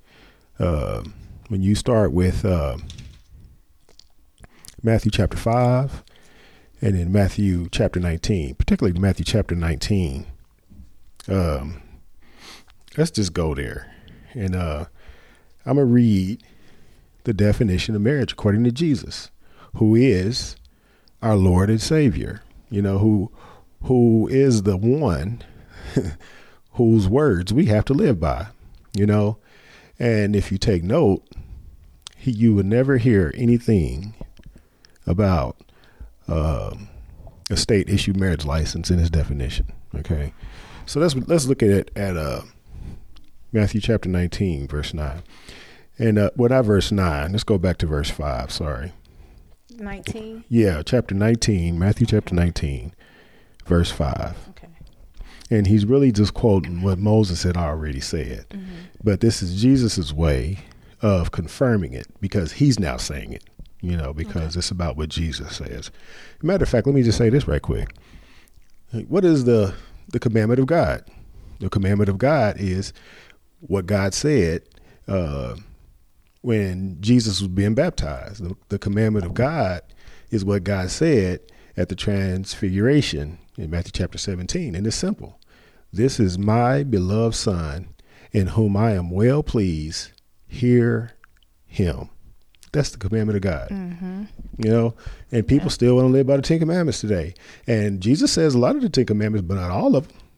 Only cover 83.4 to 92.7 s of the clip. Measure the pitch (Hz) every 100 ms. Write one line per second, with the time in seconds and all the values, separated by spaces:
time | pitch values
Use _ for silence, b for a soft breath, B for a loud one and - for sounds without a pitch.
83.4 | - - 80 85 - - 90 - - 90
84.4 | 90 180 156 82 107 - 185 208 - -
85.4 | b b b b b 85 123 - 98 90
86.4 | 101 113 120 139 143 104 90 107 117 113
87.4 | - 90 78 76 92 - b b b 110
88.4 | 92 82 107 98 113 98 87 92 117 143
89.4 | 151 120 95 80 78 - - _ _ _
90.4 | - - 123 123 117 117 120 - - _
91.4 | _ _ _ - 90 - - - - -
92.4 | _ _ -